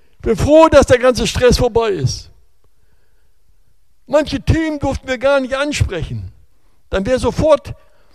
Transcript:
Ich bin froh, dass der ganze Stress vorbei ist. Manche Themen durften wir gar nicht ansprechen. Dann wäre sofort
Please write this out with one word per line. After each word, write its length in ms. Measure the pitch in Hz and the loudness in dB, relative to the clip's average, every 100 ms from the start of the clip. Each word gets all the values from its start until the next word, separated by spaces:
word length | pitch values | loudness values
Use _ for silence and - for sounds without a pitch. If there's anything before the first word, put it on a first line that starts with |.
| _ | _
Ich 40 | _ | _
bin 180 | - 214 | -4 -2
froh, 320 | - 311 320 | 4 6 6
dass 180 | 294 247 | 6 4
der 120 | 247 | 2
ganze 300 | 254 214 220 | 2 0 -2
Stress 300 | - 247 - | 0 2 2
vorbei 320 | 247 220 226 | 0 0 -2
ist. 420 | 180 131 - - - _ _ - _ _ _ _ _ _ _ _ _ _ - _ - - | -2 -4 -6 -14 -20 _ _ -20 _ _ _ _ _ _ _ _ _ _ -20 _ -20 -2
Manche 320 | 277 285 277 | -2 -2 -6
Themen 400 | - 320 320 302 | -2 -2 -2 -4
durften 260 | 277 269 - | -6 -6 -6
wir 120 | 254 | -4
gar 200 | 262 277 | 0 0
nicht 160 | 262 | -2
ansprechen. 760 | 269 294 - - 180 135 113 95 - _ _ _ _ - | -4 -4 -2 -4 -4 -8 -10 -12 -20 _ _ _ _ -8
Dann 160 | 190 196 | -6 -2
wäre 140 | 254 | -2
sofort 560 | 233 - 302 294 - - _ _ _ | -2 -2 2 2 0 -18 _ _ _